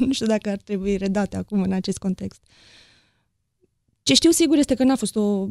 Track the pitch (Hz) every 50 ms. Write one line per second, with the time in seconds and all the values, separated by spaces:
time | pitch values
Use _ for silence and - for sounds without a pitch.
0 | 247 262 269 - 226 220 220 208 - 208 202 208 _ - 208 190 190 202 202 185
1 | 196 196 196 208 196 - - 190 185 - 214 202 185 185 190 185 185 202 190 -
2 | - 190 185 - 190 190 - - _ _ _ _ _ _ - - _ _ _ _
3 | _ _ _ _ _ _ _ _ _ _ _ _ _ _ _ _ _ _ _ _
4 | - - 269 - - 330 330 - 339 269 320 294 285 - 269 - 262 262 269 -
5 | 214 196 - 220 208 208 208 190 196 196